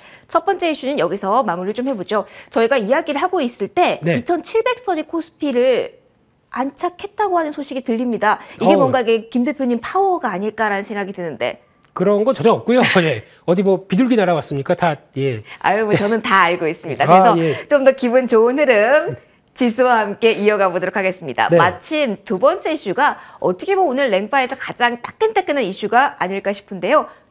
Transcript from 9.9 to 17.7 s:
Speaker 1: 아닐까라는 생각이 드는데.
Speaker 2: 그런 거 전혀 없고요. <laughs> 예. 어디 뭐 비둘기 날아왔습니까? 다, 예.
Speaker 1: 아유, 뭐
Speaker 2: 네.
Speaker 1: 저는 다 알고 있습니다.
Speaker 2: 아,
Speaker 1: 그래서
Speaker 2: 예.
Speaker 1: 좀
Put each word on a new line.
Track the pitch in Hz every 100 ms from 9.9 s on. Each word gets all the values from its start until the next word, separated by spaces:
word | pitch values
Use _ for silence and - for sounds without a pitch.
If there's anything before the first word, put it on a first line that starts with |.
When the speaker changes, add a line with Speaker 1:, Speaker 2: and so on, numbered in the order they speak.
| 370 392 359 247
Speaker 1:
아닐까라는 | 185 214 214 214 196
생각이 | 196 208 196
드는데. | 196 175 131 120 - _ _ _
Speaker 2:
그런 | - 185 208
거 | 220
전혀 | 262 226
없고요. | 151 - 247
<laughs> | - 190
예. | 160 113 - - -
어디 | 180
뭐 | 196 185 190
비둘기 | 185 247 233
날아왔습니까? | 180 165 - 139 135 175
다, | 175 147 _ 131
예. | 135 110 - -
Speaker 1:
아유, | - 202
뭐 | 214
Speaker 2:
네. | 208
Speaker 1:
저는 | 202 226
다 | 247 196
알고 | 170 175 160
있습니다. | 175 165 127
Speaker 2:
아, | 143 185 190
Speaker 1:
그래서 | 180
Speaker 2:
예. | 165 131
Speaker 1:
좀 | -